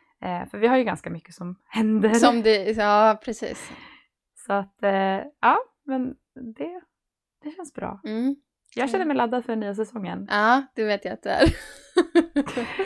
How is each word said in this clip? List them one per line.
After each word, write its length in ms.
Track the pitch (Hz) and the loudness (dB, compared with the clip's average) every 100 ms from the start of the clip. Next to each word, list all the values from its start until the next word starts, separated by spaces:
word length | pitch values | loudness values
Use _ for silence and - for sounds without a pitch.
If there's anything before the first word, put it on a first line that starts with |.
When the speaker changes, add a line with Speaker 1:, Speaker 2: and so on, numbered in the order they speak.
| _ _ | _ _
Speaker 1:
Eh, 280 | 190 175 - | -8 -8 -8
för 80 | 202 | 0
vi 100 | 233 | 2
har 100 | 262 | 4
ju 60 | |
ganska 260 | 226 170 - | 2 -4 -8
mycket 260 | 165 - - | -12 -14 -14
som 200 | 175 185 _ | -14 -14 _
händer. 460 | 220 220 220 214 | -2 0 2 4
Speaker 2:
Som 280 | 226 240 233 | 6 6 4
det, 280 | 220 214 190 | 4 2 2
ja, 480 | 220 208 208 220 214 - | -2 2 4 4 2 -4
precis. 460 | 220 220 - - - - - _ _ _ _ - | -8 -8 -10 -14 -18 -20 -20 _ _ _ _ -6
Speaker 1:
Så 80 | |
att, 300 | 202 196 _ | -4 -4 _
eh, 380 | 202 196 190 196 269 - | 0 2 0 -2 -6 0
ja, 160 | 233 359 523 _ 285 | 2 2 0 _ -6
men 300 | 262 254 247 _ 262 240 220 | -4 -4 -8 _ -18 -16 -12
det, 240 | 302 359 - _ _ _ _ _ | -12 -12 -20 _ _ _ _ _
det 80 | 302 | -16
känns 220 | 339 339 | -14 -16
bra. 280 | - 196 196 | -10 -10 -10
Speaker 2:
Mm. 320 | 214 220 254 277 _ _ _ - | -8 -4 -4 -4 _ _ _ -6
Speaker 1:
Jag 140 | 233 | -4
känner 140 | 381 330 | -2 -2
Speaker 2:
Mm. 20 | |
Speaker 1:
mig 100 | 269 | 0
laddad 280 | 233 247 240 | 0 -2 -4
för 60 | |
den 80 | 220 | -4
nya 160 | 208 202 | -4 -4
säsongen. 520 | 214 233 180 180 202 | -6 -8 -8 -8 -4
Speaker 2:
Ja, 320 | 208 214 254 269 - | 2 4 4 2 -4
det 80 | |
vet 220 | 214 202 185 | -2 -2 -4
jag 80 | |
att 100 | - | -8
det 60 | 196 | -2
är. 160 | - 320 | 4 4
<laughs> 840 | - - - - - - - 330 285 269 254 233 - | 2 -6 -20 -4 0 2 2 2 0 -4 -4 -6 -4